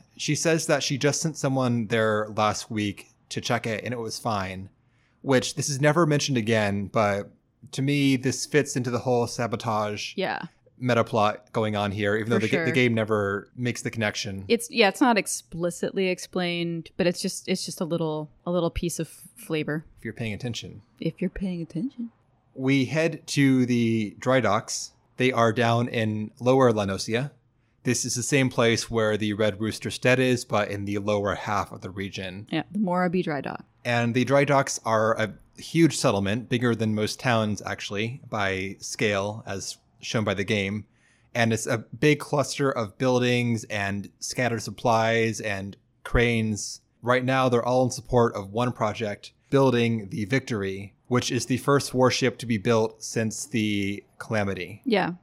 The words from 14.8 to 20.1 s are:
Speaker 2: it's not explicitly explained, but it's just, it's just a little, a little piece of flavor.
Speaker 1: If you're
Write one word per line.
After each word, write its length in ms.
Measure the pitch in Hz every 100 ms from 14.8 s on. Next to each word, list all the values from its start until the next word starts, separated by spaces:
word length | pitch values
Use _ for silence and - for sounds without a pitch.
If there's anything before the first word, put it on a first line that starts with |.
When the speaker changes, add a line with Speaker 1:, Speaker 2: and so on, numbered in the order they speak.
| 196
Speaker 2:
it's 120 | -
not 160 | 262 214
explicitly 880 | - - - 165 175 - - 196 185
explained, 840 | 180 - 185 175 170 170 165 - -
but 100 | 175
it's 140 | 175
just, 280 | 190 - -
it's 180 | 185 -
just 140 | -
a 20 |
little, 460 | 165 165 160 151 151 _ 175
a 40 |
little 180 | 180 165
piece 280 | - 170 -
of 100 | 156 - - -
flavor. 480 | - 156 147 156 - -
Speaker 1:
If 60 |
you're 100 | 113